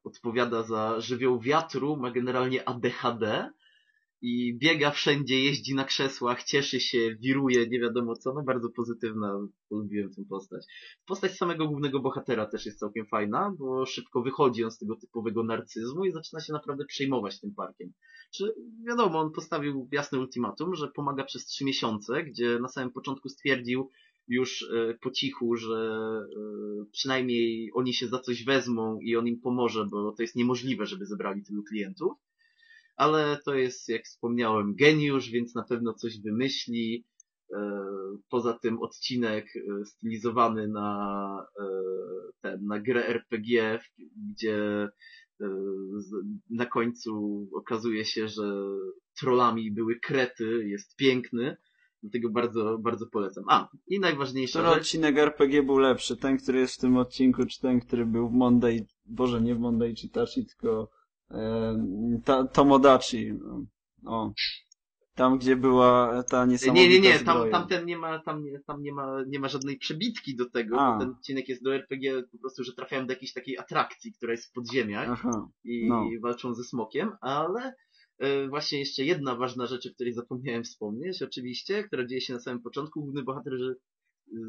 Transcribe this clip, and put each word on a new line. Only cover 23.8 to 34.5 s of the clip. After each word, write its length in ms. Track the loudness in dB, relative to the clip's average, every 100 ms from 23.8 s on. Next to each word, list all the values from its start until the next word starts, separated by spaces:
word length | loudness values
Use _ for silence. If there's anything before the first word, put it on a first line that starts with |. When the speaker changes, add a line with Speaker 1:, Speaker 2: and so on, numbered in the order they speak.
| -4 _ _ _ -2
Speaker 1:
już, 340 | 0 0 -2
e, 320 | -4 0 0 -2
po 80 | -6
cichu, 460 | -4 -4 -2 0 0
że, 180 | -2
e, 1120 | -2 -2 -4 -4 -4 -6 -10 -10 -8 -8 -8 -8
przynajmniej 800 | -6 -2 0 0 2 2 0 -4
oni 200 | -2 0
się 140 | -2 -2
za 100 | -4
coś 260 | -4 -4
wezmą 540 | 0 2 2 0 -2 -4
i 140 | 0 0
on 100 | 0
im 120 | -2
pomoże, 460 | -2 2 2 2 -2
bo 220 | -2 -4
to 100 | -2
jest 140 | -4 0
niemożliwe, 500 | 2 2 -2 -4 -4
żeby 200 | -6 -8
zebrali 360 | -6 -4 -6
tylu 180 | -6 -10
klientów. 500 | -6 -6 -6 -4 -4 -4 _ _ _ _ _ -20 _ 2
Ale 420 | 4 4 2 0
to 100 | 0
jest, 340 | 2 2 -2 -4
jak 160 | -4
wspomniałem, 720 | -6 -6 -2 0 2